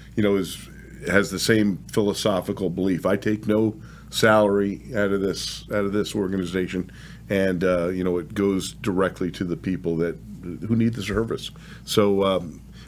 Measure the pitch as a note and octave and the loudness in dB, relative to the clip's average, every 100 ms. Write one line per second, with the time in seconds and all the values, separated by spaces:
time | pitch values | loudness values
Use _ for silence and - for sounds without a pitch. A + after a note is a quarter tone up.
0 | - - G#2 G2 E2+ - - - - - | -10 0 2 2 0 -8 -14 -16 -18 -10
1 | - F#2+ G2 F#2+ - A2 G#2 F2+ - - | 2 4 4 0 4 4 4 0 -2 0
2 | G2+ G2 A2 F#2+ F2 G2+ F#2 F#2 F#2+ E2 | 2 2 2 0 0 -2 -2 0 0 2
3 | F#2 G2+ G#2+ A2 A2 G#2+ A2 - - - | 2 0 0 -2 0 2 2 -2 -12 -18
4 | - - A2+ G#2+ G#2 G2+ G2+ G2 - A#2 | -10 2 6 8 6 4 2 -2 -4 -2
5 | G2+ G2 G2 - - - - G#2+ G2+ G#2 | 0 2 0 -2 -6 -10 -4 -2 0 0
6 | - A2 F#2+ F#2+ F2 F#2 F#2 F2+ F2 - | -2 -2 -2 -2 -2 -2 -2 -2 -6 -8
7 | - - - G2 F#2+ F2+ F#2 F2+ E2+ F#2 | -16 -12 -2 2 2 2 2 2 0 0
8 | F2+ F2 D#2 - G2 F#2+ - - A2 F2+ | 0 -2 -2 0 2 2 -2 -6 -2 2
9 | F#2 F2 F2+ - F#2 D#2+ F#2+ F2+ F2 E2 | 2 0 -4 -2 -4 -2 -2 -2 0 0
10 | E2+ - - - F2+ E2+ G#2+ A2+ A#2 A#2 | 0 -2 -10 -14 -12 -8 0 2 2 0
11 | G2 G2+ A2+ - - - - - - - | -2 -2 -2 -4 -8 -14 -18 -16 -2 4
12 | G2+ G2 G2 F#2 E2+ D2+ - - | 4 4 4 2 -2 -12 -16 -18